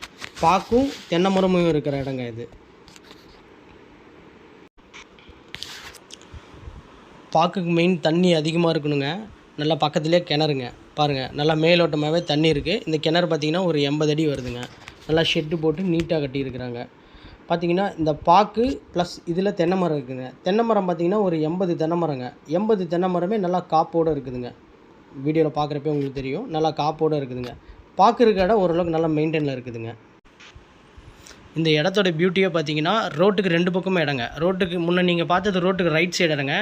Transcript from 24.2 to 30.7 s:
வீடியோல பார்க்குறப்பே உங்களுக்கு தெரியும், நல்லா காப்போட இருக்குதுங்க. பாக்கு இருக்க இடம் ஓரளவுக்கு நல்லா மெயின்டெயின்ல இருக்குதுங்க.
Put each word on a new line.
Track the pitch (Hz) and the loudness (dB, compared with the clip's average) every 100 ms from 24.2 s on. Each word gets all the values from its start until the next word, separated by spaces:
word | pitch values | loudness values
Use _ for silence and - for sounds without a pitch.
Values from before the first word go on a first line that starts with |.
| 131 123 123 - - - - - - | -6 -10 -10 -14 -20 -20 -20 -20 -20
வீடியோல | 143 139 160 151 | -6 -2 2 2
பார்க்குறப்பே | 151 147 147 147 | 0 -4 -4 -2
உங்களுக்கு | 147 139 | -2 -4
தெரியும், | 127 131 151 254 | -6 -6 -6 -6
நல்லா | 160 160 | -2 -2
காப்போட | 147 147 151 156 | 0 -2 0 0
இருக்குதுங்க. | 151 131 127 123 - - - - - | 0 -4 -8 -10 -14 -20 -20 -12 4
பாக்கு | 208 226 | 4 6
இருக்க | 233 190 | 4 4
இடம் | 185 220 | 2 4
ஓரளவுக்கு | 180 165 170 160 | 2 2 0 0
நல்லா | 165 | 0
மெயின்டெயின்ல | 151 160 156 147 | 0 0 0 -2
இருக்குதுங்க. | 127 123 113 113 113 - - - - - - - | -4 -8 -10 -10 -12 -20 -20 -20 -20 -20 -20 -20